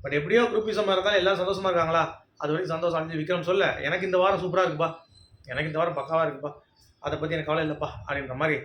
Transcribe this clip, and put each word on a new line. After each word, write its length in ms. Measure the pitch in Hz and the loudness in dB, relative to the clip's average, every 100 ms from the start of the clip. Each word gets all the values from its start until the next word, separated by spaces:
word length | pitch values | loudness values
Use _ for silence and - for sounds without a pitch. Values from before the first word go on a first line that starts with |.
But 80 | - | -4
எப்படியோ 320 | 147 156 220 | -2 4 4
குரூப்பிசமா 480 | 233 214 220 208 202 | 4 2 0 0 2
இருந்தாலும் 220 | 190 190 | 2 4
எல்லாம் 260 | 202 180 190 | 4 4 2
சந்தோஷமா 300 | 185 185 190 | 0 0 0
இருக்காங்களா? 560 | 175 160 165 156 - _ - | 2 2 2 0 -4 _ -8
அது 140 | 151 | -2
வரைக்கும் 280 | 156 180 165 | -2 -2 -2
சந்தோஷம் 200 | 175 165 | 0 -2
அடைஞ்சு 240 | 160 160 | -2 -4
விக்ரம் 180 | 156 175 | -2 -2
சொல்ல, 400 | 156 196 165 - | 0 2 2 0
"எனக்கு 240 | 143 180 185 | -2 -2 0
இந்த 120 | 185 | 4
வாரம் 240 | 190 190 | 4 2
சூப்பரா 160 | 180 180 | 0 2
இருக்குப்பா, 360 | 175 151 165 165 - _ _ _ | 2 2 -2 -4 -18 _ _ _
எனக்கு 280 | - 127 151 | -10 -6 -4
இந்த 80 | 156 | 0
வாரம் 180 | 170 143 | -2 -2
பக்காவா 260 | 143 160 | -2 0
இருக்குப்பா, 280 | 160 139 147 - _ _ _ _ | 0 -2 -10 -12 _ _ _ _
அதை 200 | 147 156 | -6 -4
பத்தி 160 | 160 160 | -4 -4
எனக்கு 180 | 151 | -2
கவலை 160 | 156 156 | -2 -2
இல்லைப்பா" 200 | 147 151 - - | -4 -6 -8 -8
அப்படின்ற 280 | 143 131 127 | -6 -6 -2
மாதிரி 240 | 156 143 | -2 -2